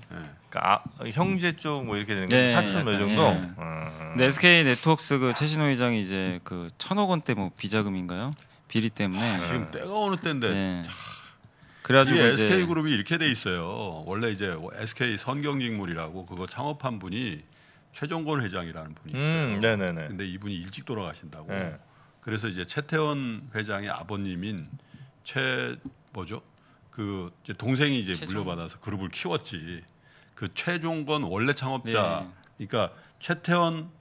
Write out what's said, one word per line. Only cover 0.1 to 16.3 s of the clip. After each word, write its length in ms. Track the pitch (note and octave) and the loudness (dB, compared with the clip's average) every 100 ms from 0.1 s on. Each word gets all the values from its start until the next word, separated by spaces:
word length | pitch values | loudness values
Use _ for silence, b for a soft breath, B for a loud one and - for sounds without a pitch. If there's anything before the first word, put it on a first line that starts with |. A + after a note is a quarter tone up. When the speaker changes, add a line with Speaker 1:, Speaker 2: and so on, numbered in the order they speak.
Speaker 1:
예. 160 | F2 D2+ D2 - | -12 -12 -16 -8
Speaker 2:
그러니까 320 | F2+ F2+ G#2 - - | 0 2 2 0 -10
아, 60 | A#2 | -4
형제 460 | A#2+ F#3 F#3+ F3 E3 | 0 2 2 0 -2
쪽 280 | D#3 D3 A#2+ | -4 -4 -2
뭐 100 | G#2 | -2
이렇게 180 | G#2 | -2
되는 140 | G2+ F#2 | 0 4
거? 80 | B2+ | 6
Speaker 3:
네, 140 | B2+ | 6
Speaker 2:
사촌 320 | A#2 G#2 G2 | 6 4 2
뭐 80 | G2+ | 2
이 40 | G2+ | 2
Speaker 3:
약간, 120 | G2+ | 4
Speaker 2:
정도? 140 | G#2+ | 6
Speaker 3:
예. 400 | C3+ F2+ F2+ F2 | 6 4 0 -8
Speaker 2:
음. 460 | D#2+ D#2+ D#2+ - E2 | -8 -6 -8 -8 -4
Speaker 3:
근데 140 | A#2+ C3 | 4 4
에스케이 380 | C#3+ F3+ E3+ | 8 8 10
네트워크스 540 | C#3+ B2 D#3+ D#3 - C#3 | 8 4 4 4 2 2
그 140 | B2+ | 2
최신호 300 | A#2 D3+ D#3 D3 | 2 2 2 2
회장이 360 | B2 B2 A2+ | 4 2 2
이제 360 | F#2 F#2+ F#2+ F2+ | 0 0 0 -2
그 240 | - F2+ E2+ - | -6 -8 -8 -8
천억 320 | - G3 G3 | -2 2 2
원대 220 | F3 - | 2 0
뭐 160 | G#2 F#2 - | -2 -2 -6
비자금인가요? 760 | G2+ A2 G2+ F#2+ F2+ F2+ B2 D3 b b - | -2 0 0 -2 -4 -4 -6 -8 b b -4
비리 220 | A2+ A2 | 0 0
때문에. 460 | - G2+ F#2+ A#2 F#2+ | 0 -2 0 0 0
Speaker 1:
아, 20 | |
지금 180 | E2+ E2 | -2 -2
Speaker 2:
음. 80 | E2 | -4
Speaker 1:
때가 280 | D#2+ - G#3 | -8 -6 -2
어느 180 | G#3 F3+ | 0 0
때인데. 340 | - C#3+ A#2 | -2 0 0
Speaker 3:
네. 300 | G2 F#2+ F2+ | 0 0 -4
Speaker 1:
참. 80 | E2+ - - - - - - b b b | -8 -12 -12 -14 -18 -20 -20 b b b
Speaker 3:
그래가지고 340 | - C3 C3+ - | 4 6 8 8
Speaker 1:
이게 160 | - | 8
Speaker 3:
이제 120 | - | 6
Speaker 1:
에스케이 220 | G#3+ - E3+ | 6 6 4
그룹이 260 | E3 D#3 | 2 2
이렇게 240 | A#2 G2+ - | 2 2 2
돼 100 | D#3 | 2
있어요. 720 | A#2+ G2+ F2+ E2+ A2+ G2+ D#2+ E2 | 2 0 -2 -4 -6 -6 -8 -4
원래 240 | G2+ A#2 | -2 -2
이제 240 | G2+ G2 D#2+ F2 G#2 | -2 -2 -4 -8 -8
에스케이 380 | A2 - B2 G#2 | -8 -2 -2 -2
선경직물이라고 1080 | - C#3 D3 C#3 B2 G#2+ F2+ E2 D#2+ F#2 | -4 -4 -2 -2 -2 -2 -4 -4 -6 -8
그거 200 | F2+ | -10